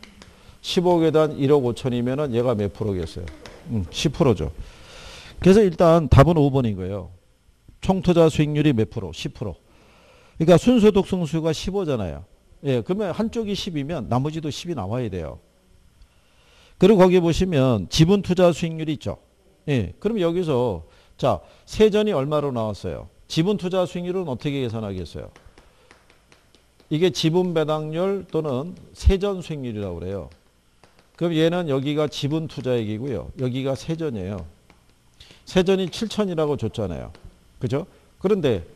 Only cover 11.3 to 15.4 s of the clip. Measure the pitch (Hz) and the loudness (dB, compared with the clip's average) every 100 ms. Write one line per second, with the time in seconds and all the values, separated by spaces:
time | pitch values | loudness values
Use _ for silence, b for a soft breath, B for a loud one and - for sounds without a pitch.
11.3 | 160 160 156 - 190 170 127 92 71 90 | -2 -2 -4 -4 -4 -2 -2 -4 -8 -14
12.3 | _ _ _ 143 127 104 190 202 156 226 | _ _ _ -4 -2 -2 -4 -4 -4 -4
13.3 | 233 214 196 - 156 139 165 104 120 143 | -4 -4 -6 -6 -6 -6 -6 -2 -2 -2
14.3 | 160 156 - 170 156 95 120 117 90 76 | -4 -8 -8 -8 -8 -6 -6 -6 -6 -8
15.3 | - | -12